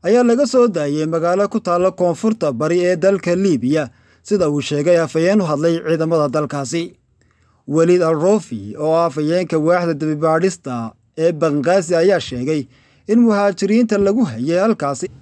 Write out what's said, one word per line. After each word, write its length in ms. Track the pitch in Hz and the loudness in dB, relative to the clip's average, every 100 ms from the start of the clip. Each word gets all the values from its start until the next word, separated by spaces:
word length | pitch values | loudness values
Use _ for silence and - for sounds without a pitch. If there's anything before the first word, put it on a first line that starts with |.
ayaa 200 | 170 233 | 2 2
laga 220 | 240 233 277 | 4 2 2
soo 200 | 254 240 | 2 2
daayay 380 | 170 147 151 156 | 0 -2 -2 -2
magaalo 380 | 165 165 185 202 | -2 0 0 0
ku 100 | 226 | -2
taalla 300 | - 175 185 | -2 0 0
koonfurta 560 | 185 180 160 220 220 156 | 0 -2 0 -2 -2 -4
bari 240 | 120 156 175 175 | -2 -2 0 0
ee 100 | 180 | 2
dalka 360 | 185 196 180 175 | 2 0 0 0
Liibiya, 480 | 196 139 123 156 135 _ _ _ - | 0 0 0 -2 -4 _ _ _ -4
sida 200 | 208 160 | 0 0
uu 120 | 147 | 0
sheegay 360 | 139 147 151 170 | -2 -2 2 2
afhayeen 420 | 160 160 170 208 | 2 0 2 2
u 40 | 175 | 0
hadlay 300 | 147 165 165 | 0 0 -2
ciidamada 460 | 156 165 160 165 147 | -2 -2 0 0 0
dalkaasi. 540 | 151 147 143 135 165 170 - _ _ _ _ _ _ - | -2 -4 -6 -6 -6 -8 -14 _ _ _ _ _ _ -4
Waliid 340 | 151 165 180 | 2 4 4
Al-Rofi, 580 | 165 160 175 214 - 113 98 107 | 2 2 2 2 -2 -12 -12 -6
oo 160 | 151 165 | 0 0
ah 100 | 170 | 0
afhayeenka 500 | 151 151 175 170 165 | -2 -2 -2 0 0
waaxda 340 | 151 175 170 | 2 0 0
dambi 220 | 151 156 151 | -4 -4 -2
baadhista 600 | 160 160 190 185 135 123 113 _ _ - | 0 2 0 -4 -10 -8 -8 _ _ -2
ee 140 | 165 | -2
Benghazi, 600 | 160 160 147 139 190 165 170 | 0 -2 0 0 0 0 2
ayaa 240 | 180 180 | 2 2
sheegay 420 | - 123 131 156 131 _ _ _ - | -2 -8 -4 -4 -6 _ _ _ 0
in 100 | 226 | 2
muhaajiriinta 800 | 233 208 202 190 196 220 226 202 | 4 2 0 0 0 2 2 2
lagu 260 | 196 220 | 2 2
hayay 360 | 196 110 135 175 | -2 -2 -2 0
halkaasi 460 | 214 226 143 139 180 - | 0 0 -4 -6 -10 -8